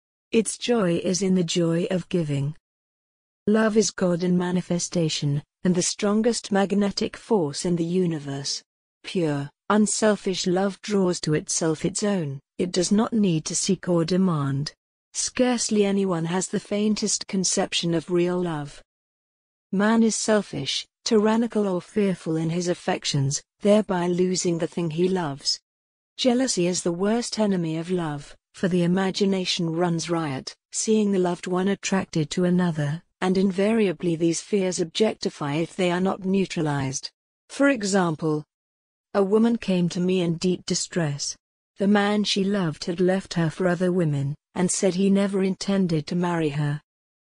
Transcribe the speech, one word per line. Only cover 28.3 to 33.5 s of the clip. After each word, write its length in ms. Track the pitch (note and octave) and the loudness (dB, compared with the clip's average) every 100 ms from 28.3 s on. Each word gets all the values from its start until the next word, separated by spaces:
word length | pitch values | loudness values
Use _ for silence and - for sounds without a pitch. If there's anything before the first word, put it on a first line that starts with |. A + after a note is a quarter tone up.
| - _ | -20 _
for 140 | - F#3 | -4 0
the 160 | F3+ | 2
imagination 840 | E3+ F#3 F#3+ E3+ G3 F#3+ F3+ - E3 | 2 2 0 0 0 0 -2 -2 -2
runs 380 | D#3+ F3 E3 D#3+ | 0 0 0 -2
riot, 460 | E3+ D#3 C3 - - _ | -2 -2 -6 -10 -18 _
seeing 400 | - - A3 G3+ | -4 0 2 2
the 80 | G3 | 2
loved 260 | F3+ F3 F#3 | 0 -2 -2
one 220 | F3+ F#3+ | 0 0
attracted 640 | G3 - F#3+ - E3 D3 | -2 -2 -2 -2 -2 -2
to 160 | - F3+ | 0 2
another, 580 | F3+ F3+ D#3 C#3+ E3 - _ | 2 2 0 -2 -4 -10 _
and 160 | F#3 F#3+ | 0 2
invariably 800 | G3 | 2